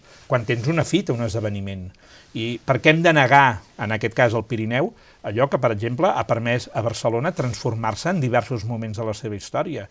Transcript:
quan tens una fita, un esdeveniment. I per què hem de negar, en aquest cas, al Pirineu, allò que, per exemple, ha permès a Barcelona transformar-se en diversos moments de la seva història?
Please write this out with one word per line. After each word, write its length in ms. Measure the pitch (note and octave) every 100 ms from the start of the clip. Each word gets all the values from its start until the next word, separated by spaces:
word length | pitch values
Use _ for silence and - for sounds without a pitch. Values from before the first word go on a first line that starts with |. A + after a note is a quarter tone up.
| - - -
quan 200 | B2 A2
tens 180 | A#2 A2+
una 140 | E3 -
fita, 260 | A3 F3+
un 80 | A#2+
esdeveniment. 720 | A#2 A2 G#2+ G2+ G2 F#2+ F#2 - - - -
I 220 | A#2 A2+ A#2+ -
per 140 | B2+
què 80 | D#3
hem 140 | D#3+
de 80 | E3+
negar, 480 | D3+ B2+ C#3 C3+ G2+ - -
en 140 | A2
aquest 220 | A2 A2+ -
cas, 160 | B2
al 140 | A2+ A2
Pirineu, 380 | A2 A2 B2+ F#3 - - _ -
allò 180 | G#2 C#3
que, 80 | C#3
per 80 | B2 G#2
exemple, 340 | A#2 B2 F#3
ha 140 | - G#2+
permès 400 | A2+ A#2 A#2+ -
a 80 | -
Barcelona 520 | A2+ A2 A#2 A#2 D3 -
transformar-se 720 | B2+ - B2+ A2+ A2+ G2+ E3
en 120 | F#3
diversos 400 | B2+ A#2 - A#2+ A2
moments 320 | A2+ A2+ G#2+
de 80 | A2
la 80 |
seva 240 | G#2 A2+ G2+
història? 460 | - C#3 D#3+ B2 G2